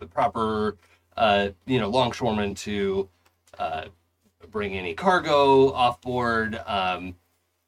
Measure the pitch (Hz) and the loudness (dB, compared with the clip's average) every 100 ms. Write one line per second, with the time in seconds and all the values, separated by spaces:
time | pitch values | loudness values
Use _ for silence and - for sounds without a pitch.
0 | 98 - 120 113 110 107 107 - _ _ | -8 -2 -2 0 -2 0 -2 -4 _ _
1 | _ - 110 101 101 - - 127 101 127 | _ 0 2 4 0 -4 -2 -2 0 0
2 | 120 - 120 107 101 95 107 104 98 95 | 0 0 -2 0 -2 -4 -6 -2 -2 -2
3 | 98 _ _ _ _ - 87 80 - - | -4 _ _ _ _ -8 -6 -6 -10 -18
4 | _ _ _ _ - 214 202 190 - - | _ _ _ _ -10 -6 -6 -6 -6 -2
5 | 190 175 156 143 139 135 135 127 123 - | 2 2 2 4 6 6 4 4 0 -2
6 | 127 123 120 113 107 110 110 101 92 90 | -6 -2 0 0 -2 -6 -4 -2 -2 -4
7 | 90 90 _ _ _ _ | -8 -14 _ _ _ _